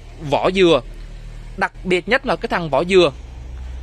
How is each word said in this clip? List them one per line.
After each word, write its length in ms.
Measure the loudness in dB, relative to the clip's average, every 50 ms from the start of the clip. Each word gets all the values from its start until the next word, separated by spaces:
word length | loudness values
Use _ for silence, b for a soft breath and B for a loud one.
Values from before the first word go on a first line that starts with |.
| -10 -16 -16 -12 -2 0
vỏ 200 | 0 2 2 2
dừa, 300 | 4 6 6 6 6 4 2 -4 -12 -14 -14 -14 -14 -14 -14 -14 -14 -14 -14 -14 -4
đặc 160 | -4 -4 -4 -4 -8 -2
biệt 240 | 0 0 0 2 0
nhất 180 | 0 0 2
là 100 | 0 -2
cái 120 | -2 -2 -4
thằng 220 | -4 -4 -2 0
vỏ 140 | 0 0 2
dừa. 280 | 4 6 6 6 6 2 -4 -12 -14 -14 -14 -14 -12 -12 -10 -10 -10 -10 -10